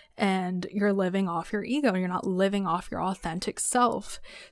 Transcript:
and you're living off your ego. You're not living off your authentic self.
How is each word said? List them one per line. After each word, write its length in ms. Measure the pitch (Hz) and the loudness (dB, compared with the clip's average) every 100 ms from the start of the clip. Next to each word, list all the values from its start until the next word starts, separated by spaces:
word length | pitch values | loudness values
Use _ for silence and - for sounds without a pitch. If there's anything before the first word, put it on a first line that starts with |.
| - - | -16 -2
and 500 | 202 190 180 185 - | 0 2 0 -4 -4
you're 200 | 214 202 | 0 2
living 360 | 196 185 190 190 | 2 2 2 0
off 240 | 170 - | -2 -4
your 100 | 214 | -4
ego. 320 | - 277 269 | -2 2 4
You're 140 | 185 180 | 2 0
not 180 | 180 - | -2 0
living 400 | 180 196 202 185 | 2 4 2 0
off 220 | 175 - | -2 -2
your 100 | 165 | -4
authentic 600 | 180 190 170 170 - - | -2 -2 -4 -4 -6 -4
self. 580 | - 247 247 - - - - - - | 0 4 4 2 -6 -12 -12 -18 -10